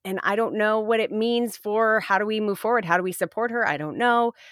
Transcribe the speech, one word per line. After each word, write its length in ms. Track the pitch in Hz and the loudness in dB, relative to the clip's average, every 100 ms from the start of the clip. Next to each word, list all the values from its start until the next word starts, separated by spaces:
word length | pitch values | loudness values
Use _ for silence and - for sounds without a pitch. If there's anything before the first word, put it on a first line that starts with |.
and 160 | 196 190 | -8 -4
I 120 | - 208 | -2 0
don't 220 | 226 214 | 0 0
know 220 | 214 220 | 2 2
what 200 | 214 226 | 2 0
it 120 | 220 | 0
means 460 | 214 233 233 240 - | 0 0 2 0 -4
for 420 | 208 214 226 214 | -2 2 2 2
how 180 | - 196 | 2 0
do 80 | 208 | 0
we 140 | 220 | -2
move 200 | 214 196 | -2 -2
forward? 260 | 220 240 175 | 0 0 2
How 120 | 175 | 0
do 60 | |
we 80 | 185 | 0
support 400 | 175 170 - 233 | -4 -6 -4 -4
her? 160 | 233 208 | -2 -2
I 100 | 147 | -2
don't 200 | 151 - | -6 0
know. 360 | 240 240 233 - - | 2 2 0 -4 -20